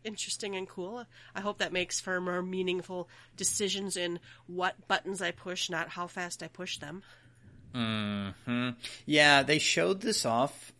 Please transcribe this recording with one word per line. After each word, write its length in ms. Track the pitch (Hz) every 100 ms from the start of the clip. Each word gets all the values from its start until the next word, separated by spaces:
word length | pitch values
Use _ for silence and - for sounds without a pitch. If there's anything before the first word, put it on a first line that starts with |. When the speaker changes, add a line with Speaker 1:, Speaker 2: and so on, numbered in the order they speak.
Speaker 1:
interesting 520 | 220 208 - - 214 190
and 120 | 190
cool. 380 | - 180 240 240 - -
I 60 | -
hope 180 | 202 208
that 120 | 180
makes 300 | 180 175 -
for 180 | - 185
more 220 | 180 175
meaningful 680 | 180 185 185 180 170 180 175 - - -
decisions 580 | 190 - 202 190 196 180
in 240 | 175 170 - - -
what 400 | 180 180 - -
buttons 320 | 190 - 190
I 100 | 175
push, 380 | 175 185 185 -
not 180 | 165 165
how 180 | 180 175
fast 360 | 190 180 -
I 40 | 156
push 300 | - 180 -
them. 240 | 147 175 - - - - - - -
Speaker 2:
Mm-hmm. 960 | 127 113 110 104 104 98 92 - 120 123 123 - - -
Yeah, 380 | 147 147 143
they 160 | 139 151
showed 420 | - - 165 190
this 240 | 208 208 127
off 480 | 113 139 - - -